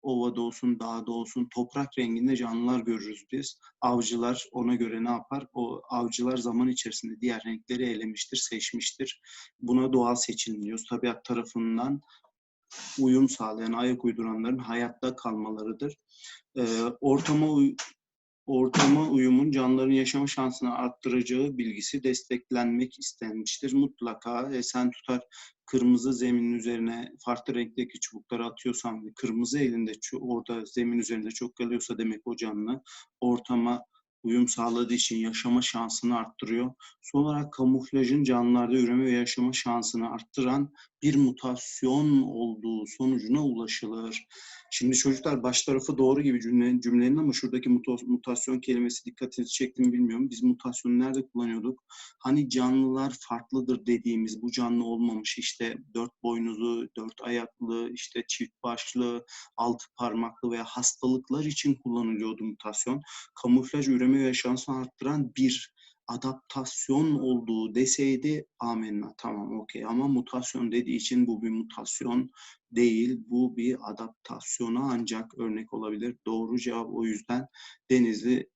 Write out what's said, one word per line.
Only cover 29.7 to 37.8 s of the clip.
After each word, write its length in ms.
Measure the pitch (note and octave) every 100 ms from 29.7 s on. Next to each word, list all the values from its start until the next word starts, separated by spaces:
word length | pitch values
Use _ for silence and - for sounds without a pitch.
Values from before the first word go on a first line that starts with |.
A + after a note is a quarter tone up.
| A#2 A2
çu-, 240 | G#2+ - C3
orada 460 | B2+ A#2+ A2+ A#2 G#2+
zemin 320 | - A#2+ A#2+
üzerinde 320 | G#2+ A2+ G#2+
çok 260 | A2+ B2 _
kalıyorsa 420 | A#2+ A#2+ - A2
demek 220 | A2+ A2
o 120 | - A#2+
canlı 460 | A2+ G#2 G#2+ C3+ - - - _
ortama 640 | B2 B2 - B2 A#2+ A#2+ - _ _ _
uyum 260 | A#2 A#2+ B2
sağladığı 460 | - A#2 A#2 A#2+
için 220 | A#2 - A2+
yaşama 460 | A2+ A2+ A#2+ A#2+
şansını 540 | B2 A#2 A#2 - A#2+ A#2+
arttırıyor. 580 | A2+ _ G#2+ A#2 B2+ C3 - _
Son 200 | - C#3+
olarak 300 | D3 D3 D3
kamuflajın 720 | - C3 C3